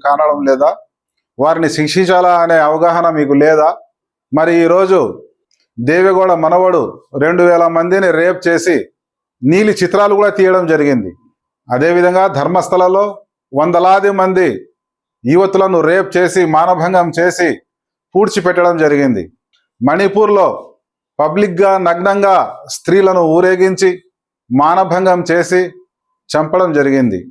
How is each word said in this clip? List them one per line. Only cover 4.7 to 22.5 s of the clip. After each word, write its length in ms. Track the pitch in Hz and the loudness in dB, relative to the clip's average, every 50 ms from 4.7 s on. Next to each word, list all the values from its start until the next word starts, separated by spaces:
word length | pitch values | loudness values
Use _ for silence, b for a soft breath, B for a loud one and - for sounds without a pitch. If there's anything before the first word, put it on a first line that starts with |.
| 170 185 190 185 190 180 131 104 87 - - - _ _ _ _ _ _ _ _ _ 117 | 2 2 2 2 2 0 0 -2 -4 -10 -18 -20 _ _ _ _ _ _ _ _ _ -8
దేవెగౌడ 540 | 117 127 160 175 185 196 185 185 190 185 175 165 | -4 -2 0 2 2 2 2 2 2 0 0 0
మనవడు 420 | 156 160 175 180 185 185 180 160 120 95 - - _ _ - - 143 | 0 0 2 2 2 2 0 0 -2 -4 -8 -14 _ _ -6 -4 -2
రెండు 180 | 160 175 175 175 | -2 0 2 2
వేల 220 | 175 175 170 170 165 | 2 4 2 2 0
మందిని 400 | 165 165 165 175 185 196 190 180 160 | 0 -2 -2 0 0 0 0 0 0
రేప్ 280 | 156 170 180 180 - - | 0 0 0 -2 -2 -2
చేసి 340 | 170 170 160 165 180 165 123 95 - _ _ _ _ _ _ _ _ _ _ 127 | -2 -2 0 0 -2 -2 -2 -4 -6 _ _ _ _ _ _ _ _ _ _ -2
నీలి 300 | 135 165 190 214 214 208 | 0 2 2 2 0 0
చిత్రాలు 420 | 214 185 175 196 202 208 202 208 | 0 -2 -2 0 0 0 2 2
కూడా 160 | 196 208 202 | 2 0 0
తీయడం 340 | 196 196 190 185 185 185 180 | 0 0 2 2 2 0 0
జరిగింది. 440 | 160 160 151 147 143 139 120 98 90 85 - _ _ _ _ _ _ _ _ _ - | 0 0 0 0 0 0 -2 -4 -6 -12 -16 _ _ _ _ _ _ _ _ _ -6
అదేవిధంగా 560 | 120 127 147 170 175 175 175 180 180 185 190 196 131 135 | -4 -2 0 0 2 2 2 2 2 2 0 0 -2 -2
ధర్మస్థలలో 680 | 139 160 175 185 175 - 190 185 185 180 185 196 208 202 202 - - _ _ _ _ _ 135 | -4 -2 -2 -2 -2 -2 0 0 0 2 2 0 -2 -2 -6 -10 -18 _ _ _ _ _ -4
వందలాది 580 | 139 156 175 175 175 180 185 190 196 196 202 | -2 -2 0 0 2 2 2 2 2 2 0
మంది 380 | 196 190 185 185 185 185 180 147 104 - - - _ _ _ _ _ _ _ _ _ _ - | 0 0 -2 0 0 0 0 0 -2 -6 -10 -18 _ _ _ _ _ _ _ _ _ _ -4
యువతులను 540 | 120 151 180 196 190 196 196 196 190 185 170 | 0 2 2 2 2 0 0 0 0 0 0
రేప్ 300 | 151 156 175 190 190 190 - | 0 2 0 0 -2 -2 -2
చేసి, 260 | 180 180 170 - 185 180 | -2 -2 0 0 0 0
మానభంగం 600 | 160 156 156 170 180 185 165 160 180 185 180 175 170 | 0 0 0 0 0 0 -2 -2 0 0 0 0 0
చేసి 380 | - 160 170 180 170 - 175 160 113 - - _ _ _ _ _ _ _ _ _ - | -2 -2 -2 -2 -2 -2 -2 -2 -2 -6 -10 _ _ _ _ _ _ _ _ _ -2
పూడ్చిపెట్టడం 600 | 180 214 214 - 214 170 180 175 175 175 175 175 160 | -2 -2 0 -2 -2 -2 -2 0 0 0 0 0 0
జరిగింది. 440 | 156 147 147 143 143 135 117 98 80 - _ _ _ _ _ _ _ _ _ _ | 0 0 0 0 0 0 -2 -4 -6 -10 _ _ _ _ _ _ _ _ _ _
మణిపూర్లో 680 | 113 135 151 180 202 190 196 208 214 202 208 196 180 139 - - - - _ _ _ _ _ _ _ _ _ - | -4 -2 0 0 0 0 0 0 0 2 2 2 2 0 -2 -6 -12 -18 _ _ _ _ _ _ _ _ _ -4
పబ్లిక్గా 540 | 147 156 165 196 208 196 175 170 202 196 190 190 | -4 -2 0 -2 -2 -2 0 0 0 2 2 0
నగ్నంగా 580 | 180 170 170 170 180 202 196 202 202 196 190 175 - - | 0 -2 -2 -2 -2 -2 0 0 2 2 2 2 0 -2